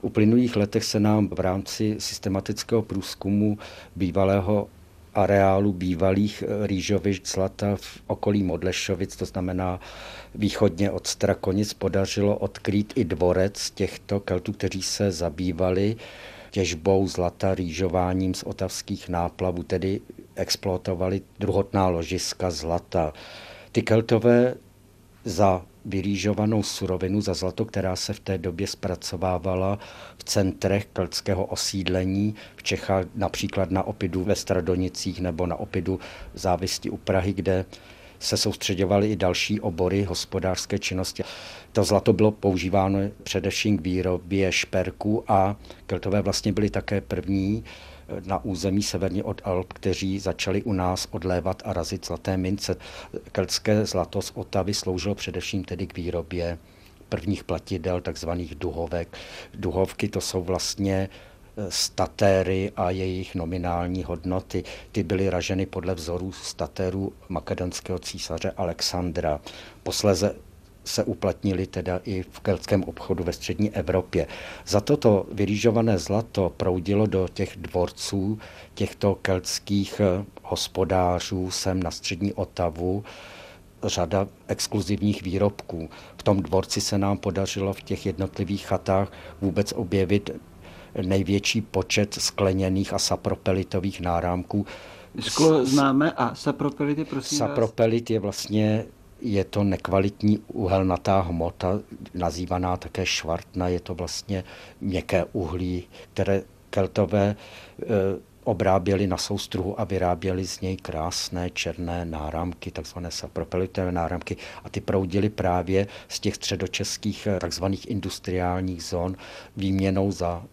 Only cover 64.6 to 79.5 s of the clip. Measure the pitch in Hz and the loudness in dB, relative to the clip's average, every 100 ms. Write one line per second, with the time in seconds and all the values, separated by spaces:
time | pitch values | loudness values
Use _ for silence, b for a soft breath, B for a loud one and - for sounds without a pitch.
64.6 | - B B - 87 95 95 87 85 95 | -6 B B -4 0 2 2 0 0 0
65.6 | 92 92 87 90 82 87 92 95 - - | 0 -2 -4 -4 -2 -4 -4 -8 -12 -6
66.6 | 80 - 92 95 95 - - 85 - - | -6 -2 -2 0 -4 -6 -6 -6 -4 -4
67.6 | 90 - - 92 - 90 - 82 95 - | -4 -6 -6 -6 -6 -10 -6 -4 -4 -2
68.6 | 92 82 - 90 90 82 80 73 B B | -4 -2 -2 -2 -2 0 0 -2 B B
69.6 | B B - 92 107 92 101 - - - | B B -4 2 4 4 4 0 -16 -20
70.6 | - - - - - 98 101 87 104 92 | -20 -16 -6 -2 0 0 0 0 0 0
71.6 | 95 - 90 90 - 95 90 - - 90 | 0 -2 -2 -2 -2 -6 -6 -6 0 0
72.6 | - 101 85 - - 90 85 82 - 87 | 2 2 2 -6 -4 -2 -2 -4 -6 -2
73.6 | 104 104 80 90 90 92 73 B B B | 0 0 0 0 2 0 -2 B B B
74.6 | - 101 - 143 117 101 90 - 98 104 | 0 0 4 4 6 6 4 -2 0 4
75.6 | 117 110 113 98 78 101 113 - 90 - | 4 4 4 2 2 0 0 0 0 0
76.6 | 92 92 87 101 107 95 92 - 98 - | 0 0 2 2 4 2 0 -2 -6 -6
77.6 | 82 92 87 - - 101 95 110 B B | -6 -2 -2 -2 -4 -2 -2 -4 B B
78.6 | B - 101 - 104 95 - 92 - | B -4 -4 2 2 2 2 0 0